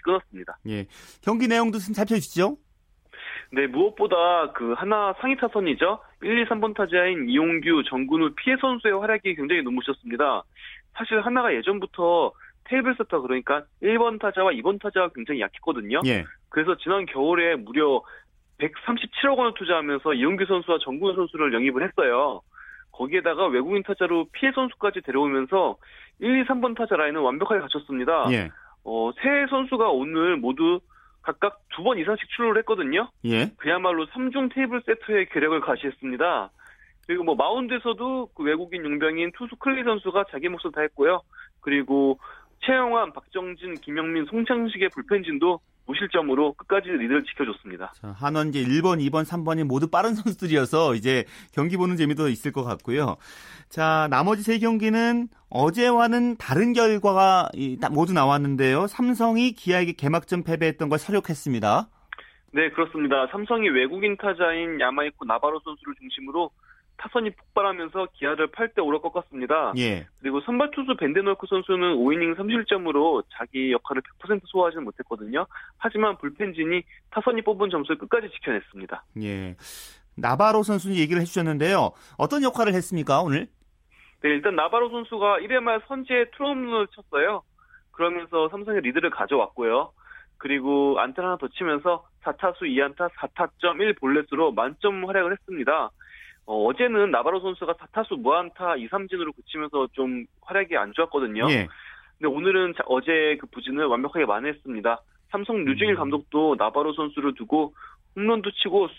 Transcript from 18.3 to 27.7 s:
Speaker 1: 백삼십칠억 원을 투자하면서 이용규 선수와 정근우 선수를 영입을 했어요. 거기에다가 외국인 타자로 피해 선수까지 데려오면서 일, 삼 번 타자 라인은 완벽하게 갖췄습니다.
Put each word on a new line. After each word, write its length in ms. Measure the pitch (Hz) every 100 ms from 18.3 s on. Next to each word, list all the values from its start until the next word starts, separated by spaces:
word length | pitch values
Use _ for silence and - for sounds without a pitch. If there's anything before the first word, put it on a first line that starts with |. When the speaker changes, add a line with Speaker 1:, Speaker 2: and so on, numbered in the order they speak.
| _ _ _
Speaker 1:
백삼십칠억 800 | 156 - - 233 220 - 277 262
원을 140 | 240 -
투자하면서 580 | 175 165 147 143 156 131
이용규 300 | 139 190 190
선수와 340 | 185 175 160
정근우 320 | 139 139 196 185
선수를 380 | 175 156 147
영입을 280 | 113 135 127
했어요. 600 | 180 - 135 120 143 95 _ - - - -
거기에다가 560 | - 131 180 170 156 185
외국인 360 | 123 143 202
타자로 440 | 196 - 175 170 156
피해 180 | - 269
선수까지 480 | 262 254 - 202 185
데려오면서 800 | 139 131 147 135 131 190 156 - - - - _
일, 240 | 226 262 254
삼 140 | 262
번 160 | 247 226
타자 220 | 226 175
라인은 240 | 151 156
완벽하게 400 | 131 139 196 202
갖췄습니다. 640 | 139